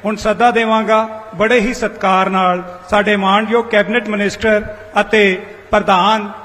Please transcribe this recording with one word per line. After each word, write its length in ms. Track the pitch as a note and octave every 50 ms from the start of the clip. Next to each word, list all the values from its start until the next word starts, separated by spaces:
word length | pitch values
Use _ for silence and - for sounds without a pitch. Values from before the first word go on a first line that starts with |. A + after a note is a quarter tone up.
| -
ਹੁਣ 120 | G#3 G#3+
ਸੱਦਾ 340 | G#3 - A3+ G#3 F3+ A#3 A#3+
ਦੇਵਾਂਗਾ 720 | A#3 A3+ A3+ A3 A3 A3 A3 G3 A3 A3 A3 A3 - - - - -
ਬੜੇ 260 | E3 G#3 A3 B3 B3
ਹੀ 140 | G3+ B3 A#3
ਸਤਿਕਾਰ 560 | - A3+ G#3 G#3+ - - F#3+ F#3+ F#3+ F#3+ G3
ਨਾਲ 500 | F#3+ F#3+ F#3 F3+ F3+ F3+ F3 F3 - - - -
ਸਾਡੇ 260 | G#3 G#3 G3+ G3+ G#3
ਮਾਣਯੋਗ 480 | G3+ G3 F#3+ G3 G#3 A3 G#3+ A3+ A#3+ A#3
ਕੈਬਨਿਟ 440 | A#3 A3+ G#3 G3+ - A3 A#3+ A3+ G#3+
ਮਿਨਿਸਟਰ 680 | G#3+ G3+ G3+ G3 - - A3 A3 G#3+ G#3 G#3+ - - - - - - G#3
ਅਤੇ 460 | G#3 G#3 - A3 G#3 F#3+ F#3 F#3 - - - - - -
ਪ੍ਰਧਾਨ 640 | - G#3 F#3 F3+ G3 F3+ F3+ G3+ A3 A3 G#3 G3+ G3+ -